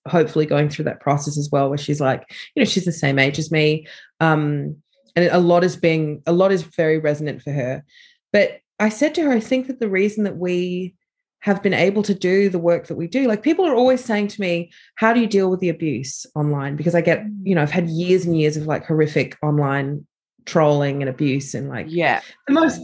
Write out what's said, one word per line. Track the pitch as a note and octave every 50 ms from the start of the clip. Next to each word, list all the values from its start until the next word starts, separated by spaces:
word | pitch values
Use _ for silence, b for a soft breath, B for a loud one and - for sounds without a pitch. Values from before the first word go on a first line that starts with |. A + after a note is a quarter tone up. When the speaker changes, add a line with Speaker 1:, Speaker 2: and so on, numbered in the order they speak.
| _ -
Speaker 1:
hopefully | F3 F3 D#3 D#3 - D#3 D#3
going | D3+ D3 C#3+ D3+ D3
through | D3 - D3+
that | D3+ - -
process | - C#3+ C#3+ D3 - D3+ C#3+
as | D3+ C#3+ D3
well, | D3 C#3 C#3 C#3
where | C#3+ C#3
she's, | - - D3 D3
like, | C#3+ C3 B2+ B2 - B B B B B B
you | D4+
know, | A#3
she's | - - F#3+ F3
the | F3
same | D#3+ - - C#3 C#3 C#3
age | C3+ C#3 D3 D3+
as | D#3 D3+
me. | D#3+ D#3 D3+ D3+ D#3 D#3 D#3 B B B B B B _
Um, | D#3+ E3 D#3 D3+ D3+ D3 D3 C#3+ C#3+ D3 D3+ D3 _ _ _ _ _ _ _
and | E3+ F3+
a | D#3+ - F3+
lot | F3 E3+ F3 F3 F3
is | F3+ F3+
being, | F3+ - E3 D#3+ D#3+ D#3 D3+ D3+ D3+ - E3
a | E3+
lot | F3 F#3+ G3
is | G3 F3+
very | D#3+ E3 - - E3 D#3 D#3 D#3
resonant | D#3 D3+ D3 D3 D3+ C#3+ - -
for | - C#3+
her. | C#3+ D3 A#2+ B2+ C3+ D3+ - b b b b b b b b _
But | - G#3 F#3+ - - - _ _ _ -
I | G#3+ G#3+
said | A3 - C#4+ D4+ D4+
to | F4+ D#4+
her, | C#4+
"I | B3+ A3
think | A3 - C4 C4 B3+
that | C4 B3+ -
the | A#3 G#3
reason | F#3+ F#3 G3+ G#3+ G#3 A3 G#3
that | G3 - E3
we | F3+ F3+ F3+ F3 F3+ F3+ F3+ F3+ F#3 F3+ - _ _ _ _ _ _ _ _ _
have | - G#3 G3 -
been | - G3+ F#3
able | A2+ E3+ G3 G3 G#3+
to | G3+ - G3
do | F#3 - F3+ F#3 G3 G3+ G3
the | F3+ F3
work | E3 E3+ E3+ E3 E3 -
that | D#3+ B2+
we | E3+ E3+
do," | E3+ C4 C4+ A#3+
like, | G#3+ G#3 -
people | D4 E4 F#4+ F#4 E4
are | C4
always | A#3+ B3 C4 C4 B3 -
saying | - G#3+ G#3 G#3 G3+
to | - -
me, | G3 F3+ F3 E3+ E3+ b b b b b b
"How | - A3 A3+ A#3
do | B3
you | A#3 G#3+
deal | G3+ G3 F#3+ F#3
with | F#3 F3+
the | F#3 F3
abuse | D#3 - E3 D#3 C3 A2+ C3+ C3 - - - - _
online?" | D3+ D3 D3 D3 C#3+ C3+ C#3+ C#3+
Because | D3 D3+ E3+ E3
I | E3+
get, | E3 F3 D#3+ - G#3+
Speaker 2:
Mm. | - - G3+ F#3
Speaker 1:
you | F#3+ F#3
know, | D#3+
I've | D3 D3
had | - F#3 F3 E3+
years | D#3+ E3 F3 F3+ F#3 F#3 E3
and | E3+ E3 D#3+
years | D3+ D3+ D3+ D#3
of, | D3+
like, | D#3 C#3+ - -
horrific | - D#3+ D#3 D3+ D3 - D3+ B2+ - - - -
online | D3+ D3 D3 C#3+ C3+ C#3 C#3 C3+ C#3 D3 D3 - _ _ _ _ _ _ _ _
trolling | - - E3+ D#3 D3 D3 C#3+ C#3+ C#3 C#3 C#3 C#3
and | C3+
abuse | C3 - D3+ C#3 C3 C#3 C3+ - -
and, | A2+ C#3 C#3
like, | C3 A2+ - D#3
Speaker 3:
Yeah. | D#3+ F3 D#3+ C#3 A2 - B B B _ _ -
Speaker 1:
the | C#4
most | D#4+ D#4+ D4 - E3+